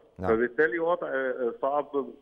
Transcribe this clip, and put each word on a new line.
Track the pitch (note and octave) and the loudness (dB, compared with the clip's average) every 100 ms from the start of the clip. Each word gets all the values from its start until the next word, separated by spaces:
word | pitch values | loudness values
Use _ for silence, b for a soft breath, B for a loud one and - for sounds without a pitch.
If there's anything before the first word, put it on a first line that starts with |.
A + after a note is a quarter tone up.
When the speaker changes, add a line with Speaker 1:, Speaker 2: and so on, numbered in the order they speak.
| _ - | _ -4
Speaker 1:
نعم. | F#2 | 0
Speaker 2:
فبالتالي | A2+ A#2+ - D#3 E3+ | 2 2 2 2 2
وضع، | E3 F3 D#3+ | 0 0 -2
آه، | C3+ C3 B2 A#2+ A#2 | -2 -2 -2 -4 -2
صعب. | C3+ D3 C#3 C#3+ B2 - | 0 0 0 -2 -4 -4